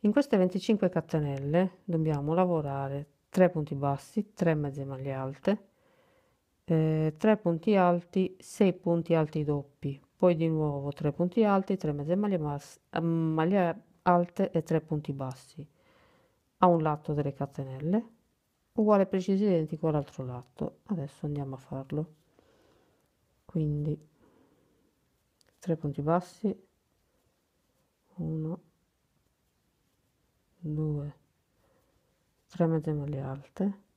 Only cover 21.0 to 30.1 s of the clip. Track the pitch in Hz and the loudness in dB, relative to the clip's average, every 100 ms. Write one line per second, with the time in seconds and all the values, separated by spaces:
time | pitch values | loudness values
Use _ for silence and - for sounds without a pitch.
21 | 139 - 151 147 139 131 - 135 135 147 | -6 -8 -8 -6 -8 -10 -12 -12 -6 -6
22 | 160 - _ _ _ _ _ _ _ _ | -6 -10 _ _ _ _ _ _ _ _
23 | _ _ _ _ _ 170 151 147 147 151 | _ _ _ _ _ -4 -2 -2 -4 -6
24 | - _ _ _ _ _ _ _ _ _ | -10 _ _ _ _ _ _ _ _ _
25 | _ _ _ _ _ _ - 160 151 139 | _ _ _ _ _ _ -6 -4 -4 -6
26 | 147 175 180 - 208 - _ _ _ _ | 0 0 -2 -6 -6 -6 _ _ _ _
27 | _ _ _ _ _ _ _ _ _ _ | _ _ _ _ _ _ _ _ _ _
28 | _ 180 160 160 156 175 _ _ _ _ | _ -10 -6 -6 -6 -8 _ _ _ _
29 | _ _ _ _ _ _ _ _ _ _ | _ _ _ _ _ _ _ _ _ _
30 | _ | _